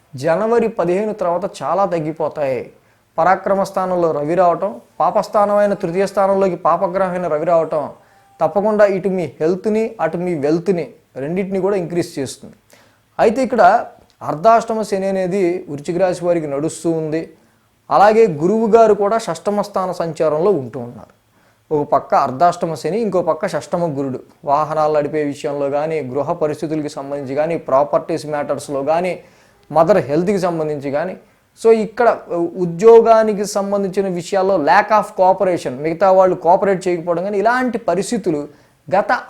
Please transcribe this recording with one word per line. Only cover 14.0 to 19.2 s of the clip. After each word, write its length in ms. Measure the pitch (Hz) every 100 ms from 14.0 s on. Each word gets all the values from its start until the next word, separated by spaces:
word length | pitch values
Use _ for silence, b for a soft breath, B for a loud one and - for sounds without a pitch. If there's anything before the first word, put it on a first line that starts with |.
| _ -
అర్ధాష్టమ 600 | 120 147 220 226 220 220
శని 240 | 202 196 190
అనేది 580 | 190 185 196 175 180 -
వృశ్చిక 300 | 143 147 175
రాశి 260 | 185 170
వారికి 220 | 175 175 151
నడుస్తూ 440 | 139 156 160 170
ఉంది. 420 | 165 156 156 160 - b b b b -
అలాగే 360 | 147 202 220 226
గురువు 400 | 151 170 220 226
గారు 280 | 226 220
కూడా 240 | 202 202
షష్టమ 440 | 226